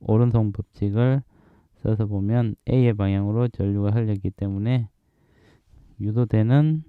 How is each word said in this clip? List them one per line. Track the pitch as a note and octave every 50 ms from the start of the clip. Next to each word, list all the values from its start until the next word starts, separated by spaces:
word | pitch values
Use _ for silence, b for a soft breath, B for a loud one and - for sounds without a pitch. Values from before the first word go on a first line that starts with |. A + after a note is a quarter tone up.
오른손 | - - G#2+ A2+ A#2+ A#2+ A#2 A2+ A2 G#2
법칙을 | G2 - - - _ - G#2 G2+ G2+ A2+ B2 C3 C3+ C#3 - b b b b b b b b b _
써서 | _ - G#2+ A2 G#2 A2
보면 | G#2 G#2 G2 G2 G#2 A#2 B2 A#2 A2 - - _ -
A의 | B2+ C3 B2 A#2+ G#2+
방향으로 | G#2 G2 G2 G2 G2 G2+ G2+ G#2+ A#2 B2
전류가 | A#2 - - G2 G2+ G2+ G2+ G2+ G2+
흘렸기 | G#2+ A#2+ A2+ G#2+ G#2 G2 G2 F#2+
때문에 | - - G2+ G2 G2 G2 G#2 A#2+ B2+ B2 A2+ - _ b b b b b b b b b b b b b b b _ - - - _ -
유도되는 | G2+ G#2+ G#2+ A#2+ B2 A2 - A2 G#2+ A2+ C3 D3 D3+ D#3 D#3+ D#3 D#3